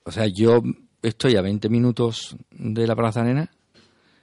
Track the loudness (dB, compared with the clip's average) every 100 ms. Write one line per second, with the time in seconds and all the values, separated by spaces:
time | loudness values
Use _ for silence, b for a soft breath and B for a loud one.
0 | -12 -4 -2 2 4 4 2 -6 _ _
1 | -6 -2 2 2 0 -2 0 2 2 0
2 | -2 -4 -12 -18 -20 -12 -6 -2 0 0
3 | 0 0 0 -2 -4 _ _ b b b
4 | b b